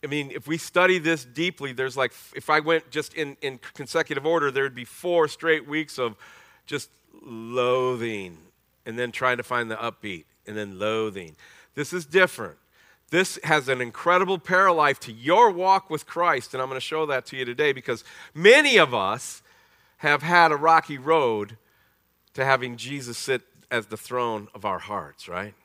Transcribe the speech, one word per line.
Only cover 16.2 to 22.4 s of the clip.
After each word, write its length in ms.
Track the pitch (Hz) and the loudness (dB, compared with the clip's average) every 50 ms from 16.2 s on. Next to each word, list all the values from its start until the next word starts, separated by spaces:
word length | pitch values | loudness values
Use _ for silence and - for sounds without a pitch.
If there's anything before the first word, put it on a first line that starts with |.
| 175 175 156 131 120 - - | 0 2 2 0 -2 -6 -8
and 100 | 131 131 | -6 -6
I'm 60 | 131 | -6
gonna 120 | 131 131 | -6 -8
show 260 | 127 - 156 156 160 | -8 -6 -4 -4 -2
that 200 | 151 139 127 123 | 0 -2 -4 -4
to 100 | - - | -6 -8
you 80 | 135 127 | -8 -6
today 280 | 120 120 123 151 147 139 | -6 -2 0 2 0 0
because 300 | 131 123 - 123 113 - - - - - - _ | 0 -2 -6 -6 -6 -6 -18 -20 -20 -20 -18 _
many 420 | 151 165 202 240 294 302 285 262 | 4 8 8 10 10 8 6 6
of 160 | 208 165 139 120 | 6 6 6 4
us 480 | 113 95 95 107 123 - - - - _ _ _ _ _ _ _ _ _ _ _ _ | -2 0 0 -2 -4 -6 -12 -14 -16 _ _ _ _ _ _ _ _ _ _ _ _
have 240 | - 151 147 143 143 | 0 0 0 0 0
had 280 | 160 180 175 170 165 | 4 6 6 8 6
a 60 | 156 | 6
rocky 420 | 143 143 160 165 160 - - 147 135 | 4 4 6 6 6 4 0 -10 -10
road 580 | 127 143 160 160 139 123 113 107 104 101 110 - _ _ _ _ _ _ _ _ _ _ _ _ _ _ _ | 0 2 2 4 4 2 0 -2 -4 -8 -12 -20 _ _ _ _ _ _ _ _ _ _ _ _ _ _ _
to 120 | - | -2